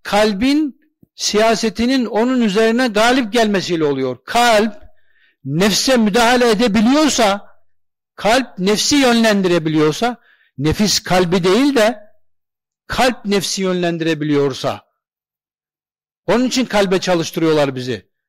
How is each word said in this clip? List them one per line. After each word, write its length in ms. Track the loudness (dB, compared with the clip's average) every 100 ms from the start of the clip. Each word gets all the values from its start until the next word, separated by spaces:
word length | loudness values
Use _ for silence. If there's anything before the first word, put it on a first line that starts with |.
kalbin 800 | -4 0 0 0 0 0 -2 -6 _ _ _
siyasetinin 920 | -10 -2 0 2 0 -2 -2 -2 0 -2
onun 340 | -2 0 0
üzerine 480 | 0 2 0 0 0
galip 440 | 0 2 0 0
gelmesiyle 520 | 0 0 0 -2 -2
oluyor. 400 | -2 -2 -4 -6
Kalp 580 | -4 0 2 4 2 -4 -18 -20 _ _ _ _
nefse 520 | -6 0 0 0 0 2
müdahale 540 | 2 2 2 2 2
edebiliyorsa, 960 | 2 0 2 2 2 2 2 0 -2 -8 -20 _ _ _ _ _
kalp 440 | -4 0 0 0 -4
nefsi 380 | -2 0 2 2
yönlendirebiliyorsa, 1200 | 4 4 2 2 2 0 0 0 0 0 -4 -6 _ _ _ -6
nefis 420 | -2 0 0 -2
kalbi 440 | -2 0 0 0
değil 300 | 2 2 2
de 260 | 2 0 -2 -12 _ _ _ _ _ _ _ -10
kalp 380 | -2 -2 -2
nefsi 380 | -2 -2 -2 -4
yönlendirebiliyorsa, 1200 | -2 -2 -2 -2 -4 -4 0 0 0 -2 -6 -8 -12 _ _ _ _ _ _ _ _ _ _ _ _ _ -2
onun 180 | 0
için 200 | 0 -2
kalbe 360 | -2 0 0 0
çalıştırıyorlar 720 | 0 -2 -2 -2 0 2 0
bizi. 360 | -4 -8 -8 -10 _